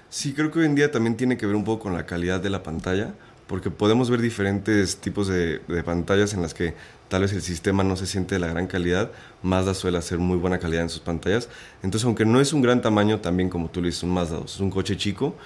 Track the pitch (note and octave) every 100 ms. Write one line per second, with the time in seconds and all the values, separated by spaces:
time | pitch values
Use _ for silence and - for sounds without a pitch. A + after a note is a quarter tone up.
0 | - - D3 C3+ D#3 D#3+ D#3+ C#3+ D3 B2+
1 | A2+ A2+ B2+ B2 G#2 G#2+ G#2 A2 G2+ E2+
2 | D#2+ F2 F2 F#2 G2 F#2+ D#2+ E2 F#2 F#2
3 | B2 G#3 - - - F#2+ F#2+ D#2 G#2 A2+
4 | B2 A#2+ A#2 A2 G2 G2+ G2+ G#2+ F#2 -
5 | - G#2+ G2 F#2 E2+ D2+ - E2+ D#2+ E2+
6 | E2 G2 G#2 G2+ E2 - E2+ D#2+ - -
7 | - F#2 G2 G2+ E2 E2+ G2+ G2 F#2+ F#2
8 | F#2 G2+ F2+ F#2+ E2+ E2+ F2+ F#2+ F2 F2+
9 | A#2+ - - - F2+ F#2 F#2+ F#2+ F#2 F2
10 | E2+ F2 F2+ F2+ F2+ F2+ E2+ E2 E2+ E2
11 | - E2+ F2 A2 A#2+ - - - F#2+ A2
12 | B2 G#2 A2 A#2+ C#3 D3+ A#2+ B2 A#2+ G#2+
13 | G#2 G#2+ G2 F2+ F#2 F2 D#2+ F2+ F2 E2
14 | F2 F2+ E2+ D#2+ - - G2 F#2+ F#2 G2
15 | G#2 F#2 C#3 -